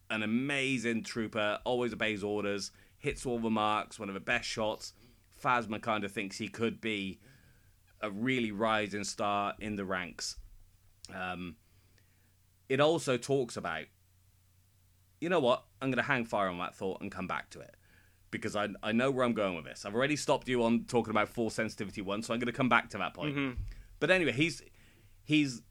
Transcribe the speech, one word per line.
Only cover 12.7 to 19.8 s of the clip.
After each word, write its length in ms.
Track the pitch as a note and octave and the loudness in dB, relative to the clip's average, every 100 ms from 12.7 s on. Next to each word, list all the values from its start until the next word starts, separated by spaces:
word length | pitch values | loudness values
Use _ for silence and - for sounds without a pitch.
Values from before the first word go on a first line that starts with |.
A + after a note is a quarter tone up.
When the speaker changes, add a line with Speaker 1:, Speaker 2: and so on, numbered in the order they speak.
| C3+ | 4
Speaker 1:
also 360 | D3+ E3 C#3 B2 | 6 4 2 0
talks 400 | - C#3 A#2+ - | 2 0 0 -4
about, 280 | F2 D#2+ D2 _ _ _ _ _ _ _ _ _ _ _ _ _ | -6 -6 -8 _ _ _ _ _ _ _ _ _ _ _ _ _
you 80 | E3 | 0
know 120 | F3+ | 2
what? 240 | A#2+ B2+ - _ | 4 2 -2 _
I'm 100 | C3+ | -2
gonna 120 | B2 | 0
hang 220 | A#2+ C3 | 2 2
fire 240 | A2+ G#2+ G2 | 2 0 0
on 100 | F2 | 0
that 160 | F2+ | -6
thought 260 | - G2 - | -4 -4 -4
and 100 | G2 | -8
come 160 | F#2+ F2+ | -8 -4
back 240 | D#2 - | -4 -6
to 100 | - | -14
it, 140 | - - _ - _ _ _ | -18 -20 _ -20 _ _ _
because 260 | A2 A2 G2 | -8 -4 -2
I, 120 | G#2 G2 | -2 -4
I 100 | G#2+ | 0
know 180 | A2+ C3+ | 2 2
where 140 | C3 | 2
I'm 80 | B2 | 2
going 220 | G#2+ G2 E2+ | 2 0 -2
with 80 | |
this. 200 | C2+ - | -6 -10